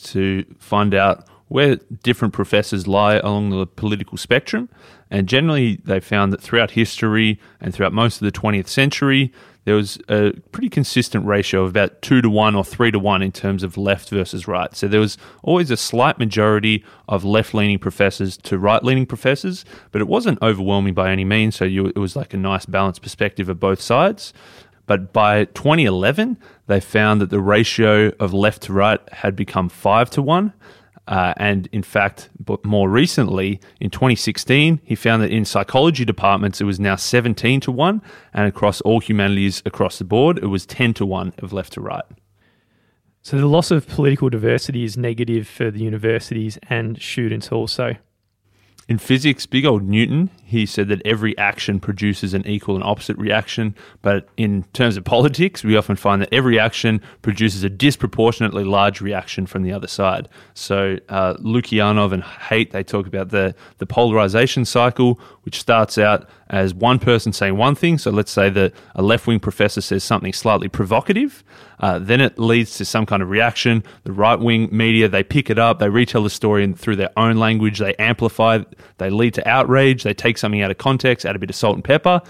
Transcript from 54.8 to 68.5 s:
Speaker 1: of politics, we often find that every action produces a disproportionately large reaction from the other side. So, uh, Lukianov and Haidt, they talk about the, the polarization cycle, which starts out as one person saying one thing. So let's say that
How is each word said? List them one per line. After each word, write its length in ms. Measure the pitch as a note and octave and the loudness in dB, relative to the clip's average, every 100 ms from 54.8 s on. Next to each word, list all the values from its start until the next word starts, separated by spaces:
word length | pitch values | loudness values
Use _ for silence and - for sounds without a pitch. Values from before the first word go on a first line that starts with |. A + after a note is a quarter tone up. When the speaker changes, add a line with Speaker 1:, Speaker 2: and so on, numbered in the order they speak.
| A#2+ G2+ | 0 0
Speaker 1:
of 80 | F2+ | 0
politics, 580 | A#2+ D3 C#3+ F#3+ - | 2 4 2 -2 -2
we 140 | G#2+ G#2+ | 2 2
often 180 | G2+ G2 | 2 -2
find 260 | G#2 G2 | 0 0
that 120 | G2 | 0
every 260 | B2+ B2+ A2+ | 0 2 4
action 420 | A2 - A#2 G#2+ - - | 2 0 0 -2 -4 -10
produces 420 | - G2 A2 F#2+ | -4 0 0 0
a 60 | F#2+ | -6
disproportionately 960 | G2 C#3+ C#3 A#2 - A2+ A#2 A2 G2+ G2 | 0 0 0 -2 0 0 0 -2 -2 0
large 340 | G2 G2+ G2 | 2 2 0
reaction 460 | G2+ G2 - - F#2 | -6 -6 -6 -8 -6
from 180 | - | -4
the 80 | F#2 | -4
other 160 | G2 - | -6 -8
side. 400 | - F#2+ - - - - | -2 0 -2 -6 -18 -20
So, 440 | - - G2 G2 F#2+ - | -14 -4 -2 -2 -4 -6
uh, 280 | G2 F#2 - | -2 -2 -2
Lukianov 760 | A2 A#2 A#2 G#2+ G#2 G#2+ G2+ | -2 -2 0 0 2 2 2
and 120 | F#2+ | -2
Haidt, 480 | - - - A2 A#2 | -6 -12 -2 -2 0
they 120 | G2 | -4
talk 240 | F#2+ G#2 F#2+ | -4 -4 -4
about 220 | G2 F#2 | -6 -2
the, 260 | G#2 F#2+ - - - | 0 0 -2 -14 -12
the 80 | - | -6
polarization 800 | - A#2+ A2 G2+ A2 B2+ - A#2+ | 2 2 4 2 4 2 0 0
cycle, 520 | B2 B2 A#2+ B2 A#2+ - - | 2 2 4 2 2 -4 -18
which 180 | - - | -12 -8
starts 360 | - A#2 G#2+ - | 2 2 2 2
out 320 | G#2 G#2 - _ - | 4 2 -2 _ -6
as 240 | G2 F#2+ | -2 -2
one 260 | F2+ A#2 B2+ | 0 2 2
person 320 | - A#2 A2+ | 4 2 2
saying 240 | - G2 G2 | -2 -2 2
one 200 | B2 C#3+ | 2 2
thing. 220 | E3+ D#3+ | 2 0
So 140 | A#2+ | 0
let's 200 | G#2 G#2 | 0 0
say 180 | - | 2
that 240 | G2 | 2